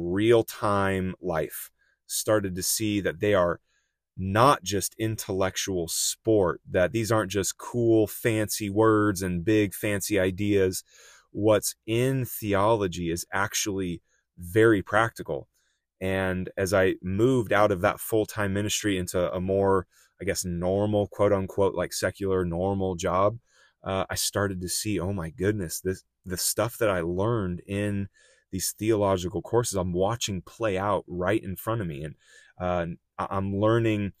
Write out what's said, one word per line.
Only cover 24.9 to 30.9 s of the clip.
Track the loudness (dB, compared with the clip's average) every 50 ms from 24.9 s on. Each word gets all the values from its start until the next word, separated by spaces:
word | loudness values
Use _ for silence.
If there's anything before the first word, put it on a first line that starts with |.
| -2 -2
oh | -2 -2 -4
my | -4 -6 -8
goodness, | -4 0 0 0 0 0 -4 -6 -8 -4
this, | -4 -4 -4 -4 -10 _ _ _ _
the | -8 -6
stuff | -4 -2 -2 0 0 -2 -2 -2
that | 0 0 0
I | 2 0
learned | -2 -2 -2 0 0 0 0 0 -2 -4 -4 -6 -6
in | -6 -4 -2 -2 -2 -2 -4 -4 -6 _ _ _ _ _ _ _ _
these | -8 -6 -6 -6 -6 -2
theological | 0 0 2 2 2 2 2 0 -2 -4 -6 -6
courses, | -4 0 0 0 0 0 -2
I'm | -2 -2 -2 0
watching | 0 0 0 0 -2 -4 -6 -6 -8
play | -10 -12 -8 -4 -4 -2 -2
out | -2 0 0